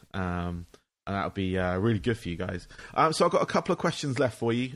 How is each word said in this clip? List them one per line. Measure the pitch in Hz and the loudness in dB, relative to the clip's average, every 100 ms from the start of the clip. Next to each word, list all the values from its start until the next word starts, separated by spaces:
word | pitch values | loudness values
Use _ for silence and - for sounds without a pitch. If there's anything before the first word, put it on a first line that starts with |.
| - | -10
Um, | 98 90 87 87 87 87 - _ _ - | -4 -2 -2 -4 -6 -10 -18 _ _ -6
and | 98 | -4
that'll | 85 | -4
be, | - 95 92 | -2 -2 0
uh, | 90 92 | 0 2
really | 110 107 | 2 2
good | 120 113 | 0 -2
for | 87 | -2
you | 85 | -6
guys. | 92 92 - - - | -6 -8 -10 -18 -6
Um, | - 143 | 2 2
so | 160 170 | 6 4
I've | |
got | - | 4
a | - | 2
couple | - - | 0 0
of | 175 | 0
questions | 175 - 147 127 | 0 -2 -2 2
left | 131 - | 0 2
for | 117 | 0
you, | 117 127 | 0 -2